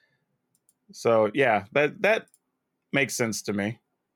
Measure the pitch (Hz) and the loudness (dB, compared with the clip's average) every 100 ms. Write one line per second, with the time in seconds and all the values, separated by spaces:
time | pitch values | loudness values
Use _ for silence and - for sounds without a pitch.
0 | _ _ _ _ _ _ _ _ - - | _ _ _ _ _ _ _ _ -20 -4
1 | 120 113 107 139 127 104 101 139 147 - | 2 2 2 2 2 0 0 0 0 0
2 | 190 220 - _ _ _ _ _ _ 139 | 0 0 -4 _ _ _ _ _ _ -2
3 | 135 - 117 104 - 101 104 117 _ _ | -2 -2 -4 -4 -6 -4 -4 -6 _ _
4 | _ | _